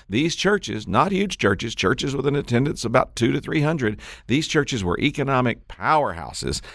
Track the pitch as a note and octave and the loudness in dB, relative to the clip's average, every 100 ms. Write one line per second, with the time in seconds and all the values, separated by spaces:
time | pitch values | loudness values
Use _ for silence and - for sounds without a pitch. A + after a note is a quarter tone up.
0 | - G#2 E3 - F#3 G#3 A2+ A2 - A#3 | -4 -2 0 0 0 0 -2 -8 0 2
1 | F3 F#3+ G3+ - G2+ F#2+ A#2 - F#2+ B2+ | 2 0 -2 0 2 2 -2 0 0 2
2 | C#3+ C3+ C#3+ C#3+ C#3 A#2+ C#3+ D#3 A2+ B2+ | 0 -2 0 -2 0 0 0 -2 0 2
3 | - - A#2+ C#3+ - D#3 D3 D#3+ A2 G#2+ | 2 2 2 2 -2 0 0 0 -2 -2
4 | - - - C#3 D3+ D#3 C#3+ B2 F2+ F2 | -10 -18 -2 0 2 0 0 -2 -2 0
5 | D3 D3 C3+ C3 B2 - - - A2 D#3 | 0 0 0 2 2 -2 -10 -6 0 2
6 | B2 E2+ C2 - C2 - - | 0 -4 -10 -8 -6 -6 -8